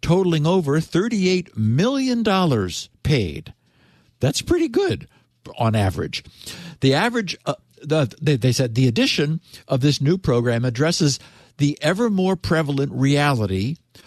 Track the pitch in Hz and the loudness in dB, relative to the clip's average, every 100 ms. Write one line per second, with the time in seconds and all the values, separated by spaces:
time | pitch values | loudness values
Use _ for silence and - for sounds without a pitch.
0 | - 180 185 160 151 190 143 151 160 160 | 0 2 2 2 2 2 2 0 0 -2
1 | 226 220 185 185 175 - 110 127 220 277 | 0 0 2 0 -2 -2 0 2 2 2
2 | 262 240 220 190 180 120 90 - - _ | 0 0 2 2 2 0 -2 -6 -12 _
3 | - 147 90 73 - - _ _ _ _ | 0 0 0 -6 -14 -20 _ _ _ _
4 | _ _ 131 - - 339 320 233 392 - | _ _ -2 -2 -2 0 0 0 -2 -4
5 | - _ _ _ - - 117 107 98 92 | -10 _ _ _ -20 -4 0 2 0 -2
6 | - - - - - - - - 135 139 | -8 -8 -14 -20 -18 -18 -18 -2 2 2
7 | 226 233 185 - - - _ _ 147 156 | 0 -2 -6 -8 -8 -8 _ _ -4 -2
8 | 123 - 143 135 123 120 127 113 131 113 | -2 -2 -2 0 2 0 0 2 2 2
9 | 269 - 147 160 - - - 135 147 139 | 0 0 -2 -2 -8 -20 -4 0 0 2
10 | 139 185 156 120 120 117 127 117 151 175 | 0 0 0 0 0 0 -2 0 -2 2
11 | 151 123 - - - - 147 147 151 185 | 0 0 -8 -20 -20 -2 -2 0 -2 0
12 | 240 190 185 185 - 160 147 139 139 127 | 0 0 0 -2 0 0 0 -2 -2 0
13 | 135 143 147 127 104 95 113 160 _ - | 2 2 2 0 0 -2 -2 -6 _ -20